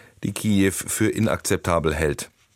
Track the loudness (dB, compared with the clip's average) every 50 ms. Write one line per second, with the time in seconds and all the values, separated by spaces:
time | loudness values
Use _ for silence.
0 | -20 -20 _ -8 -6 -6 -6 -4 -2 2 4 4 4 4 2 -2 -6 -6 -4 -2
1 | 0 0 0 0 0 0 -2 -2 -2 -2 -2 -2 0 0 0 2 2 0 0 0
2 | 0 -2 -2 -2 -8 -14 _ _ _ _ _